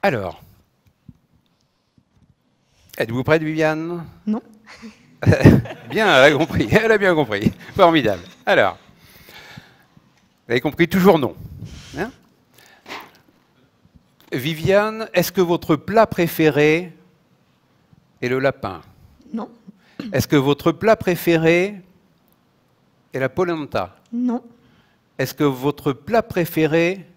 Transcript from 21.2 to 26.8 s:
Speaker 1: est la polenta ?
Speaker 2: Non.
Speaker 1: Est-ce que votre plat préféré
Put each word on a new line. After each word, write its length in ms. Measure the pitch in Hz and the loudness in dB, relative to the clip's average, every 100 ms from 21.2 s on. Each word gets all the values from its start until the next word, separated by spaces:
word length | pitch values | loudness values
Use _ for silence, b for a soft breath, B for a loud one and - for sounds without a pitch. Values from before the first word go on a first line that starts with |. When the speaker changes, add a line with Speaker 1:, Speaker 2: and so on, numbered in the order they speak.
| - 165 160 170 190 202 - _ _ _ _ _ _ _ _ _ _ _ _ | 0 2 2 2 -2 -8 -20 _ _ _ _ _ _ _ _ _ _ _ _
Speaker 1:
est 60 | 135 | -6
la 100 | 131 | -6
polenta ? 640 | - 185 160 143 117 92 _ _ | -2 -4 -4 -6 -6 -6 _ _
Speaker 2:
Non. 320 | 233 247 233 - _ b b b b _ - | -6 -4 -4 -8 _ b b b b _ -8
Speaker 1:
Est-ce 160 | 131 | -8
que 100 | - | -2
votre 500 | 147 127 135 139 151 | -2 0 -4 -4 -6
plat 280 | 131 - 226 | -6 -2 -4
préféré 840 | 220 - 165 - 156 165 | -2 -6 -4 -2 0 0